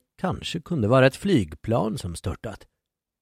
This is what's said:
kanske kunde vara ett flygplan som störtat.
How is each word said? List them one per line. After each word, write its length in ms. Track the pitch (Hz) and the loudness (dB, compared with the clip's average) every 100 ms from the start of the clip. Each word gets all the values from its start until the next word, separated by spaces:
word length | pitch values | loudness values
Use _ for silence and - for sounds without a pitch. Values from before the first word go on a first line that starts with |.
| _ _ | _ _
kanske 440 | 185 - - 170 | -4 -4 -8 -10
kunde 280 | - 165 104 | -4 -2 4
vara 180 | 131 131 | 6 6
ett 100 | - | 2
flygplan 800 | 202 156 82 76 - 117 214 170 | 2 2 0 -6 -2 0 0 -4
som 160 | 90 | -8
störtat. 520 | 82 95 - 113 98 _ _ _ _ _ _ | -8 -8 -8 -10 -14 _ _ _ _ _ _